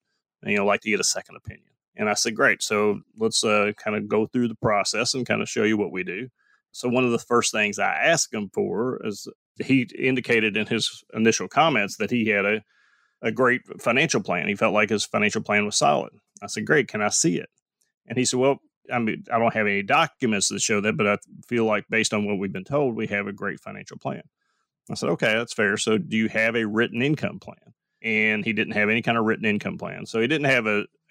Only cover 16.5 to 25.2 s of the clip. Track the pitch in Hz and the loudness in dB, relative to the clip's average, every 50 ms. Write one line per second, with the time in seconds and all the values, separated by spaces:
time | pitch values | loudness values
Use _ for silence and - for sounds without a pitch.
16.5 | - 110 107 107 151 151 151 - - 107 104 104 - - - 170 175 - - - | -8 -6 0 2 2 2 2 0 -2 -2 -2 0 0 2 2 2 0 -2 -4 -8
17.5 | _ _ _ _ _ _ _ _ _ _ _ - 117 127 127 - - 127 127 139 | _ _ _ _ _ _ _ _ _ _ _ -6 -2 -2 0 0 2 2 2 2
18.5 | 139 - _ _ _ _ _ - 123 120 117 110 - - - - 120 117 117 113 | 2 0 _ _ _ _ _ -6 -4 -2 0 -2 -2 -4 -4 -2 0 2 2 2
19.5 | - 113 107 104 101 101 101 101 135 151 165 147 _ - 131 113 107 98 - - | 2 2 0 0 0 -2 0 2 2 2 2 0 _ -2 -2 0 0 0 0 -2
20.5 | - 101 - - 110 104 98 107 110 - 107 101 104 98 - - - - - - | -2 -2 -2 0 0 0 0 0 0 2 2 2 2 0 -2 -10 -20 -18 -10 -4
21.5 | 123 117 113 110 107 104 - - 113 110 107 - 113 104 104 101 104 92 101 95 | -2 0 2 2 0 -2 -2 -2 0 0 0 0 0 -2 -2 -2 -2 -2 -4 -4
22.5 | - 95 92 - 135 147 147 127 113 113 110 - 101 101 101 101 101 101 101 98 | -6 -8 -6 -2 -2 0 0 0 0 -2 -4 -2 -2 -4 -4 -4 -6 -8 -6 -8
23.5 | - - - 101 101 98 98 - - - - 139 135 123 - _ _ _ _ _ | -8 -8 -12 -14 -14 -14 -16 -16 -14 -10 -8 -8 -8 -10 -12 _ _ _ _ _
24.5 | _ _ _ _ _ _ _ - - - 127 139 165 - | _ _ _ _ _ _ _ -12 -8 -4 -2 -2 -2 0